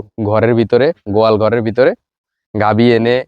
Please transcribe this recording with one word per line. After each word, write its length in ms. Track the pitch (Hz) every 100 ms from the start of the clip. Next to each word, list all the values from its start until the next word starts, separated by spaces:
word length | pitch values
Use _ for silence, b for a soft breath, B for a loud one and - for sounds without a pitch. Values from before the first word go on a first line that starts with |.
| - -
ঘরের 300 | 104 110 120
ভিতরে, 340 | 117 107 120 143 - -
গোয়াল 260 | 104 110 107
ঘরের 240 | 107 117
ভিতরে 300 | 113 107 143 214 _ _ _ _ _
গাভী 340 | 107 104 107 120
এনে, 240 | 117 117 123